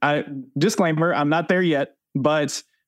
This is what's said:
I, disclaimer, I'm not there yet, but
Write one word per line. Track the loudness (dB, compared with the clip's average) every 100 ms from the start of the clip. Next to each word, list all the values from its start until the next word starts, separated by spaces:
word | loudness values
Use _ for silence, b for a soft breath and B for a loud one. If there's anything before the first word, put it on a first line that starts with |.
I, | -2 -2 -4 -12 -8 -2
disclaimer, | 0 2 0 2 0
I'm | 0 0
not | 0 0
there | 0
yet, | 2 0 -2 _ _ -2
but | 0 0 -2 -6 -14 _